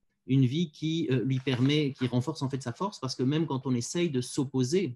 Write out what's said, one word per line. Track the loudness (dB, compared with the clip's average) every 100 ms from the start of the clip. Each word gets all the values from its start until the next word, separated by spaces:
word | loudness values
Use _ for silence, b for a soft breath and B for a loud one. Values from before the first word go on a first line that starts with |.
| _ _ 0
une | 4 4
vie | 2 -2
qui, | -2 -2 0 0
euh, | 0
lui | 2 0
permet, | 0 2 4 4 0
qui | 0 0
renforce | 0 -2 -4
en | -4
fait | -4
sa | -6
force, | -6 -6 -6
parce | -6 -2
que |
même | 0 2 0
quand | -2 -2
on | -2
essaye | -2 -2 0
de | 0
s'opposer | -2 -2 -2 0 2 0 0